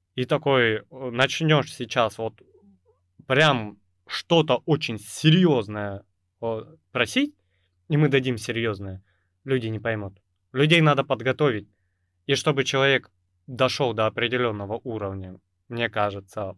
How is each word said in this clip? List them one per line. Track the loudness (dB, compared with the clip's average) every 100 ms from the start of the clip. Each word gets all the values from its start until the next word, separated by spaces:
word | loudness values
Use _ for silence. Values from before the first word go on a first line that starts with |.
| _ -8
и | -2
такой, | 0 2 4 4 0
э, | -6 -12 -6
начнёшь | 0 0 2 2 4 2
сейчас | -6 -4 0 0 -2
вот | -8 -8 _ _ _ _ _ _ _ _ 0
прям | 4 4 2 -2 -12 _ _ -14
что-то | -12 2 4 4 2 2
очень | 0 -2 -8
серьёзное, | -12 -4 2 4 4 2 -2 -6 -8 -10 -16 _ _ _
э, | -8 -8 -10 -20 _
просить, | -2 -2 0 -2 -6 _ _ _ _ -2
и | 2
мы | 4
дадим | 2 0 -4
серьёзное, | -6 -4 -4 -6 -10 -14 -18 _ _ _ -4
люди | -2 -2
не | -4
поймут. | -4 -4 -6 -14 _ _ _
Людей | 0 4 6
надо | 6 4
подготовить. | 0 -2 -2 0 0 0 -6 _ _ _ _ _ -2
И | 0
чтобы | 0 0
человек | 0 2 4 2 -2 _ _ _ -12
дошёл | -2 0 0 -2
до | 0 -2
определённого | 0 -2 0 -2 -4 -6 -8
уровня, | -8 -8 -6 -8 -12 -16 _ _ -12
мне | -4 -4
кажется, | 0 -2 -4 -10 -8 -8